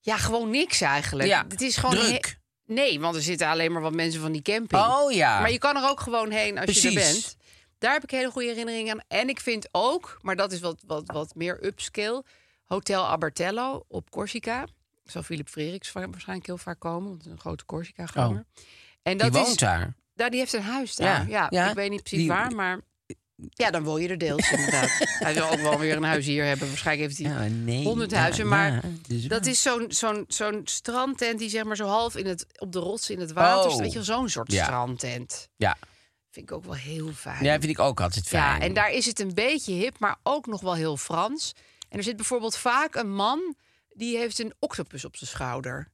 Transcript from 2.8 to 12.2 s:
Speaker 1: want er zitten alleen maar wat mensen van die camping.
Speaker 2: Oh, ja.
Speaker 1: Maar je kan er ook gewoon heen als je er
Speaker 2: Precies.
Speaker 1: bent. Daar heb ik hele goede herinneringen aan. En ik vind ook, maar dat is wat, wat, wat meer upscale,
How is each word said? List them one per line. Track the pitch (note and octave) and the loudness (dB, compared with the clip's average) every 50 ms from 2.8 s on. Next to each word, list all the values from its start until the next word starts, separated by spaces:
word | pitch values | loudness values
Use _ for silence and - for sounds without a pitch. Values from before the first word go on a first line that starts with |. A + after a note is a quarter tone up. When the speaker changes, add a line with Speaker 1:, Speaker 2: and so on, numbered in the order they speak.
| C#4+ C4+ E3 C#3+ | 2 2 2 0
Speaker 1:
want | D#3 E3+ E3+ | 0 -2 -2
er | D#3+ | 0
zitten | C#3+ E3 F3+ D3+ E3+ | -2 -2 0 0 2
alleen | D#3 D#3+ E3 E3 E3 | 2 2 2 2 0
maar | E3+ E3 | 0 -2
wat | D#3 D#3+ D#3 | -2 -2 0
mensen | E3 E3 E3 D#3+ D#3+ | 0 0 0 -2 -2
van | D#3 D#3+ | -2 -2
die | D#3 D3+ | -4 -2
camping. | C#3+ - G3+ A3 A3+ G#3 - F#3+ G#3 | 0 0 0 0 0 2 4 4 6
Speaker 2:
Oh, | A#3 B3+ C#4+ D4 C#4 | 6 6 4 4 4
ja. | B3+ F#3 D3+ C3 A2 G2 | 4 6 6 6 6 6
Speaker 1:
Maar | F#3+ A3+ | 4 4
je | A#3+ | 2
kan | - - C#4+ C#4+ | 2 2 2 2
er | C#4 C4 C#4 | 4 2 2
ook | C#4+ C4+ | 0 0
gewoon | - B3+ A#3 A#3 A3 G#3+ | -4 -2 0 0 0 0
heen | G#3+ A3 G#3+ G#3 G3+ | -2 -2 -2 -2 -2
als | - - F#3+ G3 G3+ | -2 -2 2 4 4
je | - | 4
er | B3 G#3+ | 4 4
Speaker 2:
Precies. | G3+ F#3+ D3+ D3+ | 4 4 4 4
Speaker 1:
bent. | G#3+ - - - _ _ _ - - _ _ _ | 2 -2 -8 -12 _ _ _ -20 -20 _ _ _
Daar | _ - A#3 C4+ | _ 0 2 2
heb | D4+ D4 | 0 -2
ik | - | -4
hele | - C4 B3+ C4 | -4 -2 -2 -2
goede | A#3+ C4+ A#3+ | -4 -4 -4
herinneringen | A#3+ A#3 A3+ A#3 A3+ A3+ A3+ A3 A3 G#3+ | -4 -4 -6 -6 -6 -4 -4 -4 -4 -6
aan. | G#3+ - _ - G3+ | -6 -8 _ -2 0
En | B3 C4 | 0 0
ik | C4+ - | -2 -4
vind | - B3+ A#3 A3 G3+ - | -2 -2 -2 -2 -4 -4
ook, | _ F3+ G#3 B3 D4+ F4+ - - - - | _ 2 2 2 2 0 -4 -8 -20 -10
maar | - F#3+ F#3+ | -4 -4 0
dat | F3+ G3 G3+ | 0 0 -2
is | F#3 F3 | -2 -6
wat, | F3 E3+ E3 - - | -6 -6 -6 -6 -8
wat, | - D#3 D3+ D#3 | -8 -8 -8 -6
wat | - - D3+ D#3 D#3 - | -6 -6 -6 -6 -6 -6
meer | E3 E3 F3 F3+ - - | -6 -4 -4 -4 -4 -6
upscale, | G3 G3+ - - - - - G#3 G#3+ A#3+ C4+ | -6 -6 -6 -12 -8 -6 -4 -2 -2 -4 -4